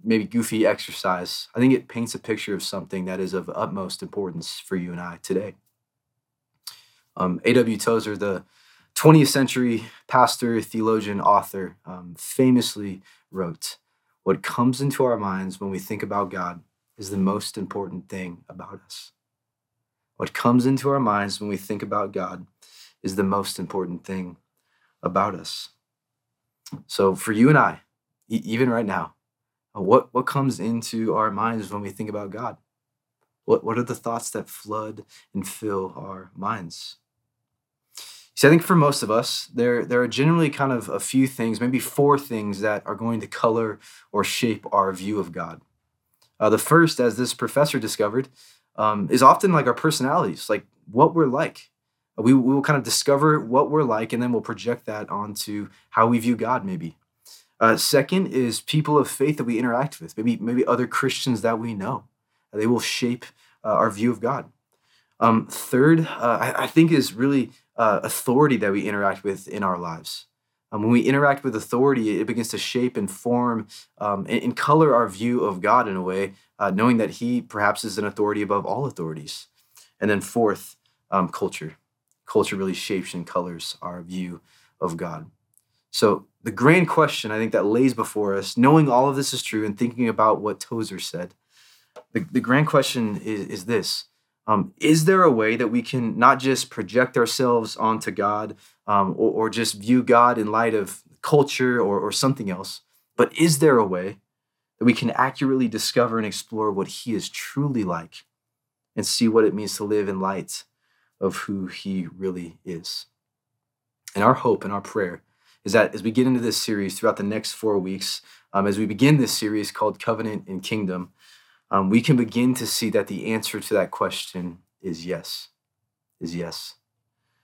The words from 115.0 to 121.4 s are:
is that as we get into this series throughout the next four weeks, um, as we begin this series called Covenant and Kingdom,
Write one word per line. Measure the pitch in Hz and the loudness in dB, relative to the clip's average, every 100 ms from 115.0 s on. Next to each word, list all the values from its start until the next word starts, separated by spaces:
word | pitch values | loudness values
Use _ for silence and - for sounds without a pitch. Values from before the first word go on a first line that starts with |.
| 90 87 _ _ _ _ | -6 -8 _ _ _ _
is | 101 | 0
that | 110 101 107 | 2 2 0
as | |
we | 107 | -4
get | 117 127 | 0 2
into | 123 | 2
this | 117 104 | 0 -4
series | - 104 98 92 | -2 -4 -4 -2
throughout | 110 101 | -2 0
the | |
next | 101 107 - | -2 -4 -6
four | - 110 101 | -4 0 0
weeks, | 92 95 - - - - _ | -2 -6 -6 -8 -12 -20 _
um, | 98 101 | -2 0
as | 98 | 0
we | 104 | -2
begin | 104 135 151 | 2 4 6
this | 117 | 2
series | - 107 104 104 | -2 -2 -4 -4
called | - 107 95 | -4 -4 -2
Covenant | - 110 113 104 - | -4 -4 -4 -8 -8
and | 92 | -10
Kingdom, | - 107 95 90 90 _ _ _ | -6 -4 -4 -6 -10 _ _ _